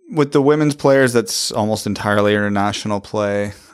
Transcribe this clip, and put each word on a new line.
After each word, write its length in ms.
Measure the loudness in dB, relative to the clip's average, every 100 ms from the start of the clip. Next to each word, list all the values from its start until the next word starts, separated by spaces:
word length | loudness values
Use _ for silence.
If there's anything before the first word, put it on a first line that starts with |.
| -6
with 160 | -2 2
the 100 | 2
women's 360 | 4 2 0 0
players, 360 | 2 4 4
that's 380 | 2 -2 -4 -4
almost 340 | -2 -2 -2
entirely 480 | -4 -4 -2 2 2
international 680 | 2 0 -2 -2 -4 -6 -6
play. 540 | -6 -6 -4 -4 -6 -10 -20